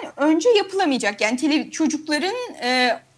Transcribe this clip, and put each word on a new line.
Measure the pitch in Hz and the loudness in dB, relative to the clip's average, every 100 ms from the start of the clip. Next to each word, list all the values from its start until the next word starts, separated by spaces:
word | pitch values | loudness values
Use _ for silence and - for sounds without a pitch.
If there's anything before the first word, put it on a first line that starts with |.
| - - | -6 0
önce | 294 320 466 | 2 4 4
yapılamayacak. | 415 381 381 349 254 208 208 | 4 2 0 0 0 -2 -2
Yani | 214 247 | -2 0
tele-, | 302 302 - | 0 0 -2
çocukların, | - 311 302 - 294 359 494 494 - | -2 -2 -2 -4 -4 -2 -4 -8 -6
e, | 247 254 247 220 - | -2 0 0 -2 -6